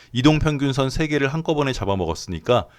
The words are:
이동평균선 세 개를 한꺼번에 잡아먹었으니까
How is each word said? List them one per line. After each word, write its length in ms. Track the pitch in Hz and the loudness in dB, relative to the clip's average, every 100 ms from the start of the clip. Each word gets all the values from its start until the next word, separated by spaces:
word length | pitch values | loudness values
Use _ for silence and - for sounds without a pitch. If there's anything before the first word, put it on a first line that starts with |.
| - | -8
이동평균선 760 | 117 139 156 156 143 139 131 135 | 2 4 4 0 0 -2 0 -2
세 180 | - 156 | -2 -2
개를 220 | 147 135 | 0 0
한꺼번에 460 | 160 160 151 139 | -2 -2 0 0
잡아먹었으니까 920 | 123 98 95 82 82 - 85 - 120 - | -2 -2 -2 -2 -4 -6 -6 2 2 0